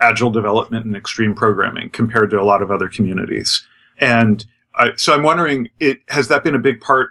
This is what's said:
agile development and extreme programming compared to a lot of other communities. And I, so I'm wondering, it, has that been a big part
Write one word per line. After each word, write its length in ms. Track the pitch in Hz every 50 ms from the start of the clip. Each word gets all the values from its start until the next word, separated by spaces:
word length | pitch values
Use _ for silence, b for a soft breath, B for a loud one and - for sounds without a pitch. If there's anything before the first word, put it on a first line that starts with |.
agile 300 | 120 117 110 110 123 117
development 560 | 107 113 104 104 101 117 - - 117 113 113
and 80 | 110 104
extreme 400 | 98 - - - - 110 107 104
programming 560 | - 117 107 101 95 98 98 - - - -
compared 400 | - - 117 113 113 113 107 98
to 100 | 104 101
a 40 | 98
lot 180 | 104 101 95
of 80 | 98 92
other 180 | 101 92 95 92
communities. 800 | - - 101 92 92 92 98 - - 104 98 - - - b b b b b b b b
And 480 | 143 127 120 117 117 107 104 98 - - _ _ _ _ -
I, 160 | - 120 117 -
so 180 | - - 170
I'm 120 | 151 147 147
wondering, 440 | 156 165 175 170 151 139 131 117 - _ -
it, 180 | 156 139 135 - _ -
has 180 | - 147 127 117
that 160 | 151 143 -
been 100 | 160 143
a 60 | 123
big 200 | 113 135 120 110
part 300 | - - 135 131 131 -